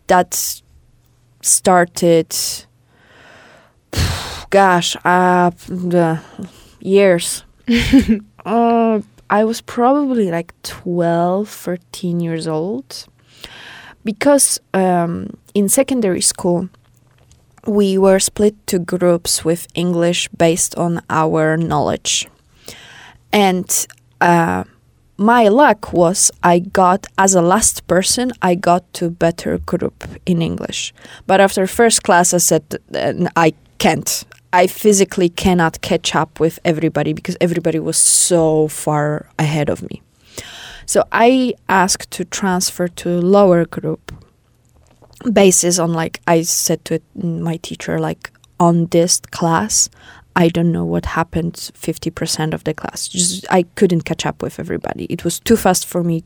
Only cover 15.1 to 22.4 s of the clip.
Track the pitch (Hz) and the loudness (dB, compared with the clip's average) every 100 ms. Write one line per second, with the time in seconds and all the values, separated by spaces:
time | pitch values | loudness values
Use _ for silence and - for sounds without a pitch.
15.1 | 180 196 - _ 202 202 - 269 262 208 | -4 -10 -14 _ -2 2 2 2 0 0
16.1 | 180 - - 180 175 185 - _ _ _ | 0 -2 -2 0 0 -2 -12 _ _ _
17.1 | _ _ _ _ _ - 208 196 190 190 | _ _ _ _ _ -2 0 2 4 4
18.1 | 190 - - 208 214 - 185 170 180 175 | 4 2 0 0 0 -4 -4 -2 -2 0
19.1 | 170 - - 160 170 - - 180 170 170 | 0 -2 -4 -2 -4 -6 -4 -2 0 0
20.1 | 180 - - 170 175 - - 170 170 - | -2 -6 0 0 2 -4 -4 -4 -4 -4
21.1 | 160 160 160 156 160 165 147 101 - - | -2 0 0 0 0 -2 -2 -2 -4 -4
22.1 | - - _ | -6 -8 _